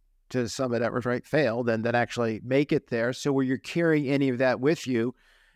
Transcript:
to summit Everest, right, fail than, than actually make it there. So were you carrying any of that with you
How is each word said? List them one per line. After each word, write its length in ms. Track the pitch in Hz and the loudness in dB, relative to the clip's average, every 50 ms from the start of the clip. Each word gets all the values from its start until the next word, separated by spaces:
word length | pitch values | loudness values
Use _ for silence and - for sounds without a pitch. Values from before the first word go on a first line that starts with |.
| _ _ _ _ _ - | _ _ _ _ _ -6
to 180 | - 127 120 101 | -2 -2 -2 -2
summit 340 | - - 135 123 117 113 | -2 -4 -2 -2 0 0
Everest, 240 | 120 107 - 123 110 | 0 0 -2 -2 -2
right, 180 | 123 123 123 - | -2 -4 -4 -4
fail 380 | - - 156 147 113 113 123 | -2 0 2 2 2 0 0
than, 200 | 123 117 113 113 | 0 0 0 0
than 120 | 110 120 117 | 0 0 0
actually 460 | 120 117 - - 120 120 113 110 101 | 0 0 0 -2 -2 -2 -2 -2 -4
make 300 | - 123 131 143 151 - | -4 0 2 2 2 2
it 160 | 160 139 - - | 0 -2 -2 -2
there. 240 | 170 151 117 127 | -4 -2 -2 -2
So 180 | 131 - - 147 | -2 -2 -2 0
were 140 | 139 139 135 | 0 2 0
you 140 | 127 135 117 | 0 -2 -4
carrying 500 | - - - 170 170 165 156 151 147 123 | -4 -4 -2 0 2 4 4 2 2 2
any 200 | 143 139 143 135 | 0 2 2 0
of 100 | 123 120 | 2 2
that 200 | 131 127 120 120 | 2 0 2 2
with 300 | 127 147 170 - - 131 | 2 0 0 0 -2 -2
you 260 | 127 113 113 127 - _ _ _ _ _ _ _ _ | 0 0 0 -2 -4 _ _ _ _ _ _ _ _